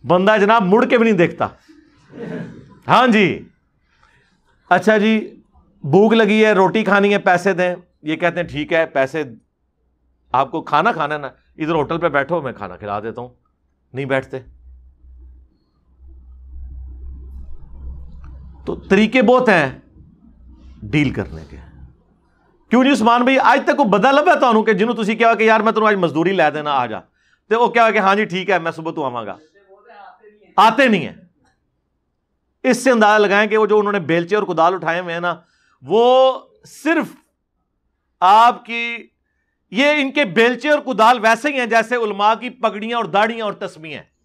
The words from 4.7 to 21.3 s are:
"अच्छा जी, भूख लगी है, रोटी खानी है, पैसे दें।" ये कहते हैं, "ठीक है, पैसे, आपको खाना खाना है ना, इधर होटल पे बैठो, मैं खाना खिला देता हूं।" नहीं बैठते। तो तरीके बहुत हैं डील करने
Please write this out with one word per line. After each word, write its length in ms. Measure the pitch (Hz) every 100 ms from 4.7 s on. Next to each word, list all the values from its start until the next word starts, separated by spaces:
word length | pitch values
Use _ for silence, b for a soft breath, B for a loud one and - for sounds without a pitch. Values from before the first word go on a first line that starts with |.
"अच्छा 280 | 180 185 214
जी, 440 | 214 220 - - _ _ _ _ 143
भूख 260 | 170 220
लगी 300 | 226 208 220
है, 120 | 214
रोटी 280 | 196 185 202
खानी 300 | 208 202 202
है, 60 | 202
पैसे 360 | 196 175 190
दें।" 220 | 175 180 175 _ _
ये 120 | 151 156
कहते 240 | 170 165
हैं, 80 | 170
"ठीक 240 | 139 147
है, 140 | 165 160
पैसे, 500 | 143 135 156 139 110 _ _ _ _ _ _ _ _ _
आपको 280 | 123 139 160
खाना 300 | - 147 202
खाना 220 | 170 147
है 60 | 151
ना, 140 | 139 _ _ -
इधर 140 | 151
होटल 260 | 160 139 165
पे 100 | 165
बैठो, 340 | 143 139 170
मैं 120 | 135
खाना 220 | 101 98 90
खिला 240 | 104 104
देता 200 | 110 113
हूं।" 100 | 123 _ _ _ _ _ _
नहीं 120 | 127 139
बैठते। 520 | 135 131 135 - - - - - _ - - - - _ _ _ _ _ _ - - - - - - - - - - - - - - - - - - - - - - - - - - -
तो 80 |
तरीके 480 | 175 - 196 220 262
बहुत 260 | 208 247 220
हैं 340 | 180 135 127 _ - - _ _ _ - - - -
डील 280 | 107 143 135
करने 320 | 110 95